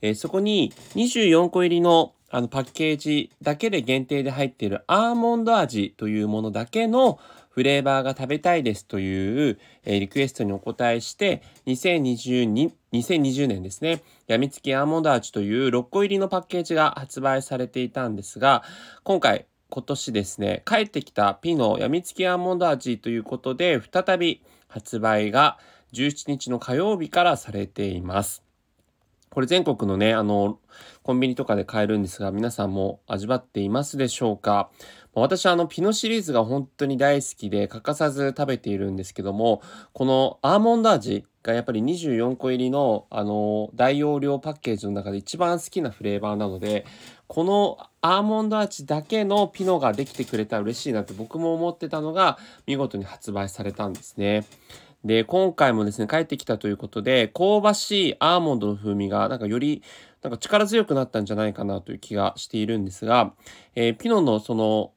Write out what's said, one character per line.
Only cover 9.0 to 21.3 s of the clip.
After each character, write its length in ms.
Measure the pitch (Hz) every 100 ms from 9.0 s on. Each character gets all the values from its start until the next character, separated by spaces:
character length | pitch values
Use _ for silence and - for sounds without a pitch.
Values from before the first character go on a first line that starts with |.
| 95 95 95 120 147
う、 80 | 104 - _
え 120 | - 101
ー、 40 |
リ 80 | 98
ク 120 | 139
エ 80 | 139
ス 40 |
ト 100 | -
に 80 | 104
お 60 | 98
答 360 | - 113 120
え 60 | 117
し 140 | -
て、 280 | - 202 160 - - -
二 100 | 127
千 260 | 185 175
二 140 | 131 120
十 280 | 127 123
二、 280 | 120 107 160 - _
二 100 | 120
千 180 | 120 175
二 120 | 139
十 140 | 131 143
年 160 | 98
で 80 | 92
す 100 | -
ね、 200 | 156 165 _ _ _
や 120 | 113
み 100 | 139
つ 140 | -
き 120 | -
ア 100 | 135
ー 20 | 147
モ 140 | 165
ン 20 |
ド 100 | 156
味 200 | 127 -
と 80 | -
い 120 | 101
う 160 | 113 135
六 200 | 120 123
個 120 | 196
入 60 | 202
り 100 | 196
の 100 | 196
パ 100 | 190
ッ 80 | 180
ケ 140 | 180
ー 20 |
ジ 120 | 165
が 200 | 160 151 -
発 240 | 139 -
売 220 | 135 135
さ 160 | 135 131
れ 80 | 123
て 160 | -
い 80 | 123
た 180 | 135 127
ん 80 | 101
で 60 |
す 160 | 101 -
が、 240 | 131 131 - - - -
今 180 | - 190
回、 260 | 127 104 - _ _
今 140 | -
年 280 | - 143 -
で 100 | 110
す 160 | 98 -
ね、 220 | 101 95
帰 120 | - -
っ 60 | 208
て 140 | 156
き 80 | -
た 240 | - 104